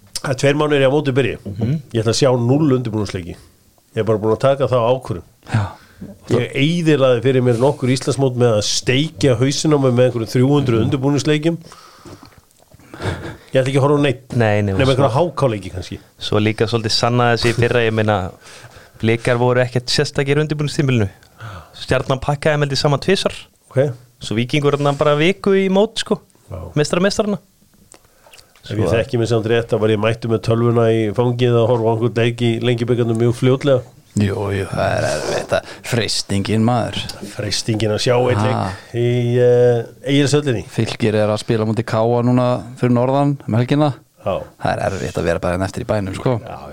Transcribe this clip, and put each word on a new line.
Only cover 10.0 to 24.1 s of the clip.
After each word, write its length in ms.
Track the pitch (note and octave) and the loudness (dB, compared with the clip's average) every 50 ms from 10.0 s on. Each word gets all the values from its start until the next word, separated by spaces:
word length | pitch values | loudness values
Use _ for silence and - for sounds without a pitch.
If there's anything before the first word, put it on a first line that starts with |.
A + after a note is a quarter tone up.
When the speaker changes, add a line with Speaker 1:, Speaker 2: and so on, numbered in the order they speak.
| B2+ B2 | 4 2
Speaker 1:
einhverjum 180 | A#2+ A#2 A2 - | 2 -2 -6 -2
þrjú 180 | - B2+ B2 C3+ | 0 2 2 4
hundruð 300 | D3 C#3+ C#3 B2 A2+ A2 | 4 2 2 2 2 2
Speaker 3:
Mhm. 120 | A2 - | 2 0
Speaker 1:
undirbúningsleikjum. 680 | - C3+ B2+ C#3+ D3 C3+ - D3+ D3+ D3+ D3 E3+ E3+ E3 - - - - - - - - - - - - - - - - _ _ _ _ _ _ _ - - - - - - - - - - - - - - - | 0 0 0 0 0 0 0 0 0 0 0 -2 -2 -2 -8 -16 -20 -20 -20 -20 -20 -20 -20 -20 -20 -20 -20 -20 -20 -20 _ _ _ _ _ _ _ -20 -20 -20 -16 -8 -8 -8 -6 -8 -10 -14 -16 -16 -12 -2
Ég 140 | - C3 | -2 0
ætla 80 | B2+ C3+ | 0 2
ekki 80 | C3+ C#3 | 0 2
að 60 | B2+ | 2
horfa 140 | C#3+ D3 C#3+ | 2 2 2
á 60 | C#3+ | 2
neitt. 200 | C#3+ - - - - - | 0 0 -2 -6 -6 0
Speaker 2:
Nei, 240 | A#2 A2+ G#2+ G#2 G#2 | 2 2 2 2 2
nei, 120 | G#2 G2+ F#2+ | 2 0 0
Speaker 1:
Nema 80 | G2 | 2
Speaker 2:
og 60 | - C3 | 2 2
Speaker 1:
einhverja 220 | C3+ B2 C#3+ C3 | 2 2 2 2
Speaker 2:
svo 200 | A2 C#3+ F3 E3+ | 2 0 0 0
Speaker 1:
H 40 | - - | 0 0
K-leiki 300 | D3 B2 G#2+ G2+ G2 F#2 | 0 0 0 -2 -8 -10
kannski. 260 | F2 F#2 F2 - - - - _ _ - | -10 -10 -10 -10 -12 -16 -16 _ _ -10
Speaker 2:
Svo 200 | - - - G#2+ | -6 -2 0 2
líka 240 | G#2+ G#2+ G#2+ - A2+ G#2+ | 2 2 2 0 0 0
svolítið 260 | A#2+ A#2 A2+ G#2+ - | 0 -2 -2 -2 -2
sannaði 440 | - - A#2 A#2+ B2 A#2+ A#2+ A#2 A2+ | 0 0 2 2 2 2 2 2 2
sig 160 | - A#2+ A2 | 0 0 0
í 40 | A#2+ | 2
fyrra, 240 | A#2 A#2 A#2 A#2+ A#2 | 0 2 2 2 2
ég 80 | A2+ A2+ | 2 0
meina, 220 | A2 G#2+ G#2+ G#2 F#2+ F#2 G2 - - - - - - - - - - - - _ - | 0 0 2 0 0 -2 -6 -10 -14 -20 -20 -20 -20 -20 -20 -20 -20 -20 -20 _ -2
Blikar 400 | - A2+ A2+ A#2 - C3+ B2 A#2+ | 0 0 0 0 0 0 0 2
voru 240 | B2 B2 B2 B2 | 2 2 2 2
ekkert 240 | B2+ B2 - B2 - | 0 0 -2 -4 -4
sérstakir 500 | - - - D3 - - - C#3+ C#3 C#3+ | -2 -2 -2 -2 -2 -2 -4 -2 0 0
á 60 | D3 | 0
undirbúningstímabilinu. 640 | D#3 D3+ D#3 D3 D3+ C#3+ - - D3 C3 C3 A2+ G2+ F#2+ - - - - _ - A2+ A2 G2 F2+ - - - - | 0 -2 -2 -4 -4 -4 -2 -2 0 2 2 2 0 -2 -4 -12 -20 -20 _ -18 -16 -16 -16 -16 -20 -20 -18 -12
Stjarnan 420 | - - C3 B2+ - - C3+ B2 | -4 -2 -2 -2 0 -2 -4 -2
pakkaði, 380 | - - D3 C#3+ - D#3+ D3+ D3 | -2 -4 -4 0 0 0 2 2
held 140 | D3 C#3+ C3+ | 0 -2 -2
ég, 60 | - | 0
saman 200 | - D3 C#3+ - | 0 0 0 0
tvisvar. 340 | - - F#3+ - - G3+ - - - _ _ _ _ _ | 2 0 0 0 0 -4 -4 -6 -18 _ _ _ _ _
Speaker 1:
Ok. 220 | - C3 C#3 C#3+ A#2+ - - _ | 0 0 0 0 -2 -8 -16 _